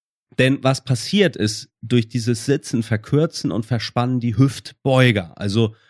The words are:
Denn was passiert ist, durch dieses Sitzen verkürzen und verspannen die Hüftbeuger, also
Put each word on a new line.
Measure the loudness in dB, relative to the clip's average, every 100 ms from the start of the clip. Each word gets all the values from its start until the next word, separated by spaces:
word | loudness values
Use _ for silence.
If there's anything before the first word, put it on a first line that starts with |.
| _ _ _ 0
Denn | 2 2
was | 0 -2
passiert | -2 -4 -2 2 2 0
ist, | -4 -4 -14 _
durch | -2 0 0
dieses | -4 -4 -4 -2
Sitzen | -4 -2 -4
verkürzen | -2 -4 0 0 0 -4 -6
und | -4 -4
verspannen | -6 -4 -4 -2 -2
die | -2 2
Hüftbeuger, | 2 0 -16 -8 0 4 4 2 -4 -8
also | -4 0 0 -4 _